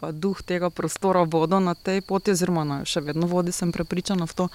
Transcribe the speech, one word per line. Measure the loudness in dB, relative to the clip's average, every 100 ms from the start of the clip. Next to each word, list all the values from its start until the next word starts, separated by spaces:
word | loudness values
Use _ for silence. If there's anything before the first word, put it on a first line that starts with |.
pa | -8
duh | -4 -2 -4
tega | -4 -2 -2
prostora | -2 -4 0 2 4
vodil | 4 4 4 4
na | 2
tej | 0 -2 -2
poti | 0 -2 2
oziroma | 2 2 0
naju | 0 -4 -4
še | -4
vedno | -2 -2 0
vodi, | 2 0
sem | 0 -2
prepričana | -2 -2 -4 -2 -2 -2
v |
to, | -2 -4